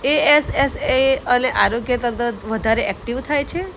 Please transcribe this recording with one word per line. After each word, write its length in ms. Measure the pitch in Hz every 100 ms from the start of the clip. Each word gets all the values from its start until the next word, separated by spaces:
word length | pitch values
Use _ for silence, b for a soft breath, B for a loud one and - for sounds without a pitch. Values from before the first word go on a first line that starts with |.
એ 340 | 269 302 294 294
એસ 60 | 285 -
એસ 200 | 277 262
એ 400 | - 262 269 269
અને 360 | - 247 254
આરોગ્ય 460 | 208 202 226 226 247
તંત્ર 360 | 240 220 240 202 220
વધારે 360 | 220 220 226
એક્ટિવ 360 | - 190 - 247
થાય 240 | - 294
છે 220 | 285 339 381